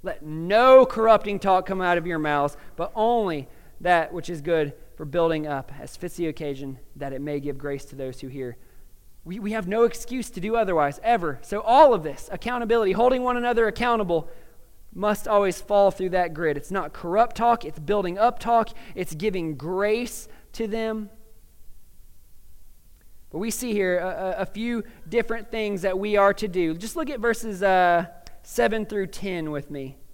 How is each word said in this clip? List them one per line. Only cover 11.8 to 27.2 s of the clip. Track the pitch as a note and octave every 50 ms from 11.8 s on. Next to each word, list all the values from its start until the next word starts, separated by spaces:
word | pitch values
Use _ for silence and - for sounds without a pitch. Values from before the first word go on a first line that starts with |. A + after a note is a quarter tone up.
| D#4 C#4 A#3
of | F#3
this, | D3+ D#3 F#3 - - -
accountability, | G3 F3 - A#3 B3 B3 A#3+ G#3 A#3 A#3 A3 F#3+
holding | F3+ G3 A#3+ B3+ C4 B3+
one | B3 B3 B3
another | B3 A#3+ A#3+ A#3+ A3+ A3+ G#3+
accountable, | - - A#3+ B3 A#3 A3+ G#3 F3 E3+ D#3+ - - - - - - - - - - - - - -
must | - F3 G3 G#3 G#3+ G3+ - -
always | G#3+ G#3 G3+ F#3+ F3 -
fall | - - G#3 G3+ G3+ G3
through | F#3+ - F#3 F#3
that | F3 F#3 F3+ E3+ D#3+
grid. | D#3+ E3+ D#3 C#3+
It's | D3 D3 -
not | F#3 G3 D#3+ D3
corrupt | - - - F3 F3 G#3+ A#3+ A#3+ -
talk, | - A3+ A#3+ A#3 A#3 -
it's | D#3 D#3 D#3
building | D3+ D3 G#3 G#3 F#3+ F3 F3 G3
up | G#3+ B3 A#3 -
talk, | - A3+ A#3 A3+ A3 - - - - - -
it's | - F3+ - -
giving | D3+ F#3 G#3+ F#3 F#3+ E3 D#3+ D3+
grace | C3 C#3+ E3 F#3 F#3+ G3+ G#3 G#3+ A#3 B3 A#3 - - - - - - - - -
to | - A3+
them. | G#3 G#3 A3+ A3+ A3+ A3 A3 G#3+ G3+ - - - - - - - - - - - - - - - - - - - - - - - - - - - - - - - - - - _ - - - - - - - - -
But | - D#3
we | G3+ A#3
see | G#3 - B3+ A#3+
here | G#3+ G#3 F#3+ F#3 F3+ F3+
a, | F3 F#3 E3+ D#3 F#3+ F#3 F#3 F#3+
a, |
a | G3
few | F#3+ - G3+ A3+ A#3+ A#3+ A#3 G3+ - - - - D#3
different | F3+ A#3 A#3 - A#3 A#3 A3 -
things | - A3 G#3+ G#3 G3+ F#3
that | E3 F#3+ F#3 F#3+
we | G3+ G#3+ G#3
are | G3+ G3 G3+ G3
to | - A3 G3
do. | F3 F#3 E3+ D#3+ D#3+
Just | E3+ G3 A3 -
look | F4 D#4 B3+
at | D4 A#3+